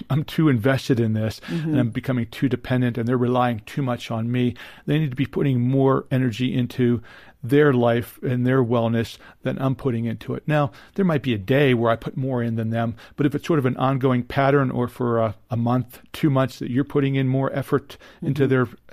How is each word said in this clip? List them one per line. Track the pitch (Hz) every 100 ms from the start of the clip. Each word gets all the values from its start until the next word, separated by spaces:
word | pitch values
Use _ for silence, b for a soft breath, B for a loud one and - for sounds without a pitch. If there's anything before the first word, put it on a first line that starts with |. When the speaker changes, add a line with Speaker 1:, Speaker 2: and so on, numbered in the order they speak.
| -
Speaker 1:
I'm | 143
too | 147 - 156
invested | 123 131 131 - 120
in | 113
this | 107 110 -
Speaker 2:
Mm-hmm. | - 170 156
Speaker 1:
and | 143
I'm | 120
becoming | 120 131 127 113
too | - 135
dependent | 120 - 127 123 120
and | 117
they're | 127
relying | 123 123 123 113 -
too | -
much | 131 120 -
on | 113 117
me. | 123 123 120 B B -
They | 147
need | 156
to | 123
be | -
putting | - 143 127
more | 123 135 135 135 -
energy | 131 131 107 127 131
into | 120 - 120 120 B B B -
their | 117 143 147
life | 123 120 117 - -
and | - 123 123
their | 135
wellness | 117 120 113 113 110 - B B
than | 131 131
I'm | 135 131
putting | 139 117 117
into | 110 -
it. | 127 -
Now, | 151 143 B B -
there |
might | 190 151
be | 131
a | 110
day | 95 135 143
where | 120 117
I | 113
put | - -
more | 131 127
in | 117 113
than | 113
them, | 113 117 113 B -
but | 147
if | 143
it's | -
sort | 160
of | 127
an | 123
ongoing | 131 135 135 123
pattern | 120 - 135 143 131
or | 120 123
for | - 123 117
a, | 113 - _
a | 117
month, | 117 123 123 - -
two | - 156
months | 135 131 -
that | 131
you're | 120 143
putting | 147 135 135
in | 131
more | 131 135
effort | - - 143 - - B B
into | - 139
Speaker 2:
Mm-hmm. | 135
Speaker 1:
their | 131 123 - -